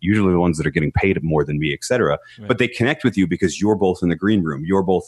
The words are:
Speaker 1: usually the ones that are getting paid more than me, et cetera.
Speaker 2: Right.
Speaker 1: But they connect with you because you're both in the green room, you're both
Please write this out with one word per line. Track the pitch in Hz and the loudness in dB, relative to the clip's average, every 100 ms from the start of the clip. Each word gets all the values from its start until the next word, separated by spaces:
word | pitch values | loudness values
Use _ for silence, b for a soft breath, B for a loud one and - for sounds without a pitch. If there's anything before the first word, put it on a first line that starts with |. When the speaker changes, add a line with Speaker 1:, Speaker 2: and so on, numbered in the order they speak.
Speaker 1:
usually | 90 107 95 | 0 2 2
the | 87 | 2
ones | 90 78 | 2 0
that | 71 | -2
are | |
getting | 78 76 | -2 0
paid | - 98 87 | 0 0 0
more | 80 78 | 0 0
than | 71 76 | 0 -2
me, | 76 | -4
et | 69 | -4
cetera. | - 123 80 71 B B | -2 0 0 -2 B B
Speaker 2:
Right. | 107 | -4
Speaker 1:
But | 120 | 0
they | 120 | -2
connect | - 120 151 | 0 0 0
with | 123 98 | 0 2
you | 87 | 0
because | 87 90 - | 0 -2 0
you're | 104 101 | 0 2
both | 95 87 | 0 0
in | 87 | -2
the | 80 | 0
green | 98 107 | 0 0
room, | 80 69 | 0 -4
you're | 80 95 | -2 0
both | 92 90 | 2 -2